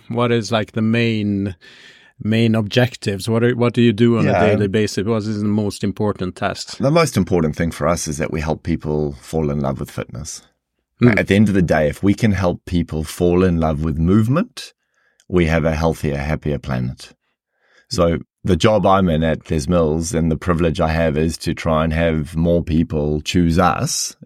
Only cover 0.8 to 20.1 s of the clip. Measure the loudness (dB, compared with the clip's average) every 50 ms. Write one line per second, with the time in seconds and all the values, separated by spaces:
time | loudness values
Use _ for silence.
0.8 | 0 0 2 2 0 0 0 -2 -2 -2 -2 -2 -2 -4 -6 -10 -18 -20 -20 -20
1.8 | -20 -20 -20 _ _ _ _ -8 -2 0 2 2 2 2 2 0 0 0 2 2
2.8 | 2 2 0 -6 -6 -6 -6 -4 -4 -2 0 2 2 2 2 0 0 0 2 4
3.8 | 4 4 4 4 4 4 4 4 2 2 2 2 4 2 2 2 0 0 0 0
4.8 | 0 0 -2 -4 -2 -2 -2 -2 -2 -4 -4 -2 -2 0 0 0 0 -2 -4 -4
5.8 | -4 -4 -2 -2 -2 -2 -2 -4 -6 -8 -6 -4 -4 -4 -4 -6 -10 -12 -6 -2
6.8 | 0 2 2 2 2 2 0 -2 0 2 2 0 0 0 -2 -2 -4 -4 -4 -2
7.8 | -2 -2 -2 -2 -4 -6 -6 -6 -6 -4 -4 -4 -4 -4 -4 -4 -4 -4 -4 -4
8.8 | -4 -4 -4 -2 -4 -4 -6 -10 -12 -6 -4 -2 -2 -2 -2 -2 -4 -4 -4 -6
9.8 | -10 -10 -10 -10 -10 -10 -12 -14 -12 -14 -14 -16 -20 _ _ _ _ _ _ _
10.8 | _ _ _ 4 4 4 4 4 2 4 4 4 4 4 4 2 2 2 2 2
11.8 | 0 0 -2 0 0 0 2 2 2 0 0 0 0 -2 -4 -4 _ -4 -2 -2
12.8 | -2 -2 -4 -6 -6 -6 -4 0 2 2 4 4 2 2 2 2 0 0 0 -2
13.8 | -2 -2 -2 0 2 2 4 2 2 2 0 0 -2 -4 _ -16 -20 -20 _ _
14.8 | _ _ _ _ _ _ _ _ _ -2 0 2 2 2 2 0 0 0 0 0
15.8 | 0 -2 -2 -2 -4 -4 -4 -4 -4 -4 -4 -4 -4 -4 -6 -4 -6 -6 -6 -4
16.8 | -4 -6 -8 -12 -18 -20 _ _ _ _ _ _ _ _ _ _ _ _ _ _
17.8 | _ _ -2 0 0 0 0 -2 -6 -12 _ _ -2 0 2 4 4 4 4 4
18.8 | 4 4 4 4 4 2 2 2 0 0 -2 -4 -4 -4 -2 -2 0 0 2 2
19.8 | 2 2 0 -2 -2 -4